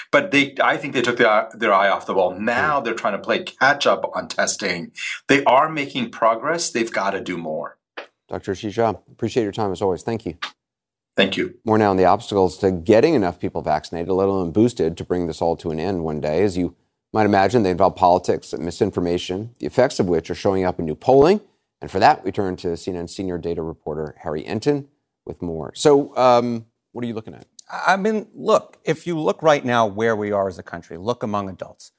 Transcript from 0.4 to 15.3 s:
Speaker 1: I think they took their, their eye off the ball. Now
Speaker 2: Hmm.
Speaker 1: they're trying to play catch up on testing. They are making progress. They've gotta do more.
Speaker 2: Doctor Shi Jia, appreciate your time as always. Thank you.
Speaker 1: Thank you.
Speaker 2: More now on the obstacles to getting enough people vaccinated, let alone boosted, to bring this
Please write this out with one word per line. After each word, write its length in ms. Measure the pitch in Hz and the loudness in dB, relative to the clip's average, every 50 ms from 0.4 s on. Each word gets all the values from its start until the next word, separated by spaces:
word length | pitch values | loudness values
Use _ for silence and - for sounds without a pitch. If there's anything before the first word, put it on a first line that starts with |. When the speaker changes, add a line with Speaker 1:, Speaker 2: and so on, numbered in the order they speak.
| 139 139 - - | 2 0 0 0
Speaker 1:
I 160 | 127 127 151 | 0 0 0
think 160 | 156 156 139 117 | 0 -4 -4 -4
they 80 | 117 | -2
took 160 | 117 120 120 | 0 0 2
their, 320 | - 120 110 107 110 113 - - | 4 4 4 4 4 2 -2 -6
their 180 | 107 117 107 98 | -4 0 2 4
eye 160 | 95 101 98 | 4 4 4
off 160 | 92 - - | 2 0 -2
the 80 | - 95 | -2 0
ball. 260 | 95 90 90 92 92 | 2 2 0 0 -4
Now 380 | 107 120 120 127 143 151 147 | -4 -2 0 0 0 0 0
Speaker 2:
Hmm. 80 | 139 120 | 0 -2
Speaker 1:
they're 80 | 117 113 | -4 -6
trying 200 | - - 110 98 | -4 -4 -4 -4
to 60 | 95 | -4
play 240 | - 110 107 90 - | -4 -4 -4 -2 -4
catch 440 | - - - 131 139 143 143 - | -8 -4 0 2 2 2 2 2
up 200 | 123 98 - - - - | 0 2 0 -2 -6 -6
on 140 | 92 - | -8 -8
testing. 640 | - - - 98 - - - 104 92 87 85 82 - - - - - - - - - | -6 -4 -4 -2 -2 -4 -4 -4 -4 -4 -6 -8 -10 -12 -12 -10 -10 -10 -10 0 2
They 140 | 139 143 143 | 2 2 4
are 220 | 113 123 135 156 | 4 4 4 4
making 440 | 160 160 147 139 143 - 135 117 - | 2 -2 -4 -6 -6 -6 -6 -6 -6
progress. 580 | - - 117 110 117 117 131 147 170 170 - - | -4 0 2 2 2 0 -2 -4 -4 -2 -4 -4
They've 240 | - 120 113 - - | -2 -2 -4 -2 -2
gotta 260 | 107 98 98 98 92 | -4 -2 -2 -4 -4
do 200 | 90 90 90 85 | -6 -6 -8 -8
more. 400 | 82 80 78 80 78 - - _ _ _ _ - - - _ _ _ _ | -6 -8 -8 -8 -8 -10 -14 _ _ _ _ -20 -20 -20 _ _ _ _
Speaker 2:
Doctor 240 | - 92 - 104 95 | -12 -8 -6 -6 -6
Shi 140 | - 117 | -6 -6
Jia, 340 | 104 95 113 113 110 95 - - _ | -6 -2 0 0 0 -2 -4 -10 _
appreciate 300 | - _ 117 110 - 127 | -8 _ -6 -2 0 0
your 100 | 110 101 | 0 0
time 200 | 92 120 107 98 | -2 -4 -4 -4
as 100 | 90 85 | -2 0
always. 220 | 104 95 87 82 - | 0 0 0 -2 -4
Thank 240 | 117 117 107 - | -6 -6 -6 -6
you. 100 | 87 80 - - - - _ _ _ _ _ _ _ _ _ _ _ _ | -8 -10 -10 -12 -14 -14 _ _ _ _ _ _ _ _ _ _ _ _
Speaker 1:
Thank 180 | - 98 98 - | 0 0 0 0
you. 200 | 92 - - - - _ | -4 -4 -6 -8 -8 _
Speaker 2:
More 120 | 110 107 | 2 4
now 120 | 110 107 101 | 4 4 4
on 80 | 95 | 4
the 80 | 92 92 | 4 4
obstacles 520 | 87 98 107 - - 107 98 95 90 - - | 4 4 2 0 -2 2 2 2 2 0 0
to 120 | 101 95 | 0 0
getting 440 | 92 85 80 110 104 113 131 165 160 | 0 0 4 4 6 6 6 6 4
enough 220 | 120 95 87 87 | 2 2 0 -2
people 240 | - - 90 - 85 | -4 -8 -6 -6 -6
vaccinated, 480 | 71 82 76 78 - - 87 85 85 90 92 | -2 -2 -2 -2 -2 -6 -8 -6 -4 -2 0
let 160 | 92 98 98 | 0 2 0
alone 220 | 98 95 90 85 | 0 0 -2 0
boosted, 440 | 76 104 113 123 - - 80 82 85 | 2 2 2 2 2 0 -2 -2 -2
to 80 | - 92 | -6 -6
bring 240 | - 90 90 87 | -4 -2 -2 -2
this 140 | 80 | -4